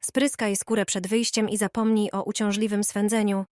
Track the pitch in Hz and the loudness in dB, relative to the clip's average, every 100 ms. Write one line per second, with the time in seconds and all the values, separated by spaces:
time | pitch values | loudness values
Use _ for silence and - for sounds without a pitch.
0 | - 269 277 - 220 196 - 220 196 202 | -2 0 0 0 -2 -2 0 0 0 -2
1 | 185 220 233 - 214 208 202 226 220 220 | 0 0 0 0 0 0 -2 0 2 4
2 | 208 196 - 208 208 202 214 208 208 202 | 2 -2 -4 -2 0 0 0 0 -2 0
3 | 208 226 208 196 190 | 0 2 2 0 -4